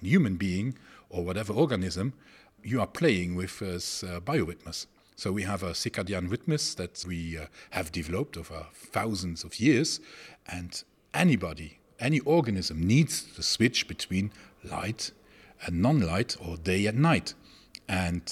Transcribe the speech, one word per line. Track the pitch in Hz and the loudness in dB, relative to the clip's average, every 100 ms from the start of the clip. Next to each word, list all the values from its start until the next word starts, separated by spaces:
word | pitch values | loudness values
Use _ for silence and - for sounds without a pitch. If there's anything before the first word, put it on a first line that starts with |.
human | 92 180 120 90 | 2 4 4 2
being, | 95 92 120 131 - - - | 0 0 -2 -6 -12 -20 -10
or | 90 | -6
whatever | 87 92 107 | -4 -4 -2
organism, | 107 156 107 92 85 120 - - - - _ | 2 2 2 -2 -2 -4 -6 -16 -20 -20 _
you | 104 123 | -4 -2
are | 98 | -2
playing | - 165 98 87 | 2 4 4 2
with, | 90 92 - | -2 -4 -6
uh, | 98 87 | -6 -4
s-, | - - | -6 -8
uh, | 92 87 | -8 -6
biorhythms. | 92 151 82 85 82 - - _ _ - | -2 0 0 -4 -10 -12 -12 _ _ -8
So | 104 | -4
we | 101 | -2
have | 95 98 | -2 -4
a | 92 | -4
circadian | 85 113 - 95 95 90 | -4 -4 -4 -4 -4 -2
rhythms | 117 - 151 - | -4 -2 0 -2
that | - 90 - 92 | -4 -8 -10 -8
we, | 87 82 82 | -6 -6 -8
uh, | 76 - - | -12 -16 -10
have | - 80 | -6 -4
developed | 85 80 92 147 85 | -4 -2 -2 -4 -8
over | 82 80 78 | -12 -12 -14
thousands | - - 131 113 98 90 80 | -18 -6 -2 -2 -2 -4 -6
of | 87 - | -10 0
years, | 123 123 156 - - - - - - | 4 4 2 -4 -10 -20 -20 -20 -12
and | 87 87 - - _ _ | -10 -10 -12 -14 _ _
anybody, | 73 165 117 87 78 78 - _ - | 4 4 4 2 -6 -12 -16 _ -4
any | 120 151 | 0 2
organism | 139 165 123 98 - 80 85 | 4 4 4 0 -2 0 6
needs | 127 156 - | 6 6 0
the | - - | -8 -6
switch | - - 117 - - | -2 4 4 2 -4
between | - - 92 104 - - _ | -6 -2 0 0 -4 -20 _
light | - - 104 - - - - - - - | -10 -6 -4 -4 -8 -12 -20 -20 -20 -12
and | - 85 | -4 2
non-light, | 117 156 85 90 123 - - | 4 4 4 2 0 -4 -8
or | 82 | -4
day | 82 95 | 0 2
and | 101 117 | 2 4
night. | 160 127 - - - - _ - - | 4 4 0 -10 -16 -20 _ -16 -6
And, | 92 87 87 - | -2 0 -2 -4